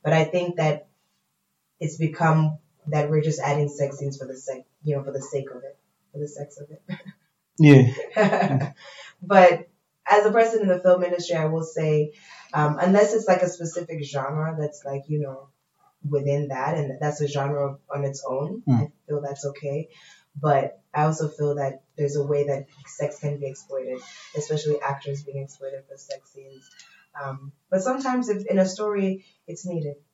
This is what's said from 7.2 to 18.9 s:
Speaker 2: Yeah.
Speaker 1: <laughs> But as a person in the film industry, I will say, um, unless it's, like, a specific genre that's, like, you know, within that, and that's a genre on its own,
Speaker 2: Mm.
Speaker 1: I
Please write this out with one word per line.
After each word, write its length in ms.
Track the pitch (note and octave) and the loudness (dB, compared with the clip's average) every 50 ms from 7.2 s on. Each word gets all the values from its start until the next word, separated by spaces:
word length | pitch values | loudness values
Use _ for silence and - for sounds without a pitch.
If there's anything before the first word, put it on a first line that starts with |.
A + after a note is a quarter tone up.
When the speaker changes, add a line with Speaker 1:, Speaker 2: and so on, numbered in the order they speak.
| _ _ _ _ _ _ _ - | _ _ _ _ _ _ _ 8
Speaker 2:
Yeah. 340 | D#3 D3 C#3+ C3 B2 A#2 - - - - - | 10 12 12 12 10 6 2 -4 -12 -4 2
Speaker 1:
<laughs> 580 | G#3+ G#3 - - - - D3 C3+ B2+ - - - _ - - - - - - _ _ | 2 2 4 4 2 0 2 0 0 -2 -4 -8 _ -20 -20 -20 -20 -20 -20 _ _
But 460 | F#3 F#3 G3 F#3+ F3+ F3 E3+ E3+ - _ _ _ _ _ _ _ _ | -2 4 8 10 10 10 8 4 -4 _ _ _ _ _ _ _ _
as 180 | - G#3 G#3 G#3 | 4 4 6 6
a 60 | G#3+ | 6
person 300 | G3+ A3+ A3+ A3+ A3+ G#3+ G3+ | 4 4 4 4 2 0 2
in 40 | |
the 120 | F#3+ F3+ F3+ | 2 0 2
film 240 | - F#3 F3+ F#3 F3+ | 4 4 4 4 4
industry, 320 | E3+ F3 F3 - - E3+ | -2 -2 -4 -4 -2 -2
I 100 | D#3+ D#3 | 0 0
will 180 | D#3 D#3+ E3 D#3+ | 0 -2 -2 -4
say, 500 | - - D#3+ D#3 D#3 D3+ D3+ D3+ D3+ - - - - - - - - | -6 -6 -4 0 2 2 2 0 -2 -6 -18 -20 -20 -20 -20 -14 -4
um, 260 | - D3+ D3+ D3 D3+ - | 0 0 2 2 2 2
unless 340 | F3 F#3 F#3+ - - - A3+ | 2 4 6 6 6 4 2
it's, 140 | A3 - | 0 2
like, 160 | F#3+ F3+ F3+ F#3 | 2 2 4 2
a 40 | |
specific 560 | F3 - - E3+ D#3+ - F3 E3 E3+ D#3+ D3 C#3+ | -2 -2 -6 -8 -6 -6 -8 -8 -8 -8 -8 -8
genre 520 | C3+ D3 C#3 B2+ C#3+ D3+ D3+ D#3 D#3+ D#3+ D#3 | -6 -6 -6 -6 -4 -4 -4 -4 -4 -4 -4
that's, 240 | D3 D3 - - - | -6 -6 -8 -10 -12
like, 200 | C#3 C#3 C#3 C#3 | -10 -10 -10 -6
you 120 | D3+ D3+ D3+ | -4 -4 -4
know, 280 | D3 C3+ C3 C3+ C3+ _ _ _ _ _ _ _ _ _ _ _ - C#3+ | -4 -6 -10 -14 -18 _ _ _ _ _ _ _ _ _ _ _ -6 -2
within 380 | D3 C#3+ C#3 C#3 C#3+ D3 D3 | -2 -2 0 0 0 0 -2
that, 280 | C#3 - - C3 - - | -4 -6 -4 -4 -2 -2
and 240 | D3+ C#3+ C3 B2+ - | -2 -4 -4 -6 -4
that's 220 | D3+ D3+ D3 - | -4 -4 -2 -2
a 60 | D3 | -4
genre 500 | C#3 C#3+ C#3+ C3+ C#3+ D3 C#3+ C#3+ C#3 C#3 - _ _ - | -2 -2 -2 -2 -2 -2 -2 -2 -4 -6 -10 _ _ -6
on 100 | C#3+ C#3 | -4 -4
its 200 | C3+ - - - | -4 -6 -8 -8
own, 360 | C3 C3 C3+ D3 F3+ F#3+ B3 - | -6 -4 -4 -4 -6 -8 -6 0
Speaker 2:
Mm. 140 | D3+ B2 A2+ | 2 2 2
Speaker 1:
I 100 | - - | 2 -2